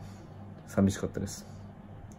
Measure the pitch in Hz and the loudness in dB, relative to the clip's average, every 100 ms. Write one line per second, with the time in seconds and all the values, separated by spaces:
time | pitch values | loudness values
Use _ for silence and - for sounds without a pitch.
0 | - - - - - - - - 98 - | -12 -12 -12 -12 -12 -12 0 8 8 8
1 | - - 101 - - - - - - - | 0 0 -2 -4 -10 -10 -12 -12 -14 -12
2 | - | -10